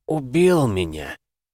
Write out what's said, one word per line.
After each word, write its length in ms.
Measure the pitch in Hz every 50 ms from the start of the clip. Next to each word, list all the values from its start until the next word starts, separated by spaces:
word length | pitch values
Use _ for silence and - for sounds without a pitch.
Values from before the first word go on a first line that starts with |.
| _
убил 600 | - 156 156 139 127 123 165 175 185 180 165 143
меня", 500 | 120 101 92 90 80 78 78 73 69 - - _ _ _ _ _ _